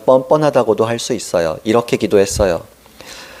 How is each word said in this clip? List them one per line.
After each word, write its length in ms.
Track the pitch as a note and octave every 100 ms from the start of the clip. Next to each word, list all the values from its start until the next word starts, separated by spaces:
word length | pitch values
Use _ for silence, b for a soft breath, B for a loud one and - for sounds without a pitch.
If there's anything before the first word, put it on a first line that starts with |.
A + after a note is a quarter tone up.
| -
뻔뻔하다고도 800 | C3 C3 D#3 D3+ C#3 A2 G#2 A2+
할 140 | A#2
수 140 | -
있어요. 440 | A2 - F#2 E2 D#2+
이렇게 340 | G#2+ A#2 A#2+ B2+
기도했어요. 640 | G#2+ G2+ G2 - G2+ E2 - _ _ B B B B B